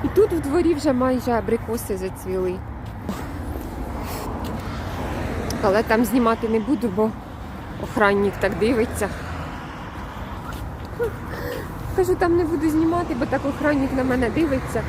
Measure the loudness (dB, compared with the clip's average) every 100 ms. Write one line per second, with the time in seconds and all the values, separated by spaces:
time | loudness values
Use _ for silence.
0 | 2 4 4 4 2 2 4 4 2 2
1 | 2 2 2 0 2 -2 -2 -6 -4 -4
2 | -4 -6 -4 -2 -2 -4 -8 -10 -10 -10
3 | -6 -6 -6 -6 -6 -6 -6 -6 -6 -6
4 | -6 -6 -6 -6 -6 -6 -6 -6 -6 -6
5 | -4 -4 -4 -4 -4 0 4 4 4 4
6 | 6 4 4 2 2 2 2 0 2 2
7 | 0 0 -12 -12 -12 -10 -10 -8 -4 4
8 | 4 6 2 2 0 2 2 4 2 0
9 | -4 -4 -8 -8 -8 -8 -10 -10 -10 -10
10 | -10 -10 -10 -8 -8 -8 -8 -8 -10 -2
11 | -2 -2 -8 -6 -6 -6 -6 -8 -4 0
12 | 2 4 4 4 4 2 2 4 4 2
13 | 0 -2 0 0 0 0 2 2 2 2
14 | 2 2 2 2 2 2 0 -4